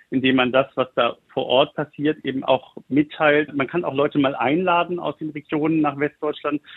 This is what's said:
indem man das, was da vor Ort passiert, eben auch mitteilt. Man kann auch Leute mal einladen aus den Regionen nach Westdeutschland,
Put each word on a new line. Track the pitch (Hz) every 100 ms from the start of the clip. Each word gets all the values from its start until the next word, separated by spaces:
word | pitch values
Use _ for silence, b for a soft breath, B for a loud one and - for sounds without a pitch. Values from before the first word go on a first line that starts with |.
| b
indem | 127 131 131
man | 127
das, | 131 135
was | - 127
da | - 120 - _
vor | - 131
Ort | 123 147
passiert, | - 143 - 147 156
eben | 135 131
auch | 143 131 - - -
mitteilt. | 131 151 - 151 147 151
Man | 143 131
kann | 175
auch | 170
Leute | 135 147 147
mal | 135
einladen | - 123 160 185 175 170 175
aus | 160 143
den | 156
Regionen | 147 - 156 156 160
nach | 147 139
Westdeutschland, | 147 - 151 147 147 147 B